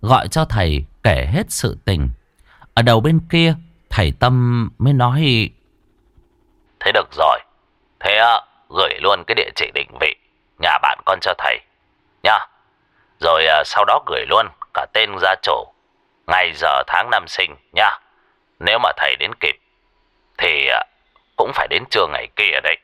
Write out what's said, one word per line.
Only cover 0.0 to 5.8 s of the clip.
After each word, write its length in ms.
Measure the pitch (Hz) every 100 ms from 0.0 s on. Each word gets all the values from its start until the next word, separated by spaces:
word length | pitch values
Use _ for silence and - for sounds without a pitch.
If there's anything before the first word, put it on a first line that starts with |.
Gọi 280 | 104 123 -
cho 160 | 127
thầy 400 | 156 110 90 73 69 -
kể 240 | - 76 65
hết 100 | 113 220
sự 280 | - - -
tình. 240 | - 92 65 60 _ _ _ _ -
Ở 80 | -
đầu 180 | 117 113
bên 200 | 117 160 165
kia, 240 | 170 165 160 - _ _
thầy 220 | - 190 -
Tâm 480 | 120 127 123 120 113 -
mới 140 | 117
nói: 580 | 139 123 131 156 120 107 - _ _